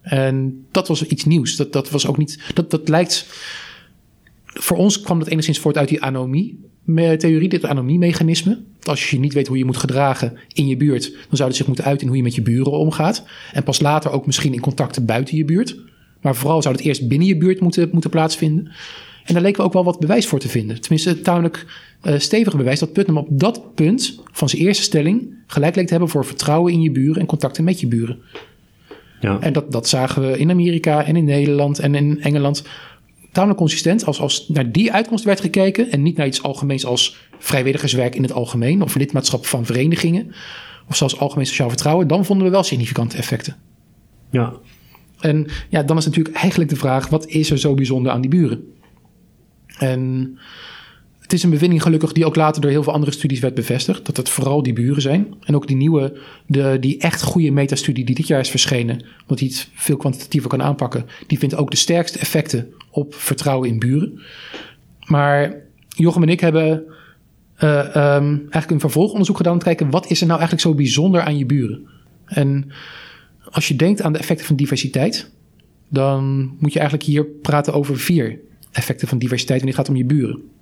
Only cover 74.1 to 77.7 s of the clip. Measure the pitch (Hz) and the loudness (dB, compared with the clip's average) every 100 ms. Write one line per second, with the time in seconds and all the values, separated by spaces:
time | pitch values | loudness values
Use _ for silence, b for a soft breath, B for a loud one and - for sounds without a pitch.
74.1 | 151 - 160 - 143 143 135 131 131 127 | -2 -2 -4 0 0 0 -2 -2 -2 -2
75.1 | - - _ _ _ _ _ _ 135 135 | -4 -12 _ _ _ _ _ _ 0 0
76.1 | 135 135 135 131 135 151 156 151 151 156 | 0 0 -2 -2 -2 -2 0 0 -2 0
77.1 | 147 147 - - 147 143 | 0 0 -4 0 0 2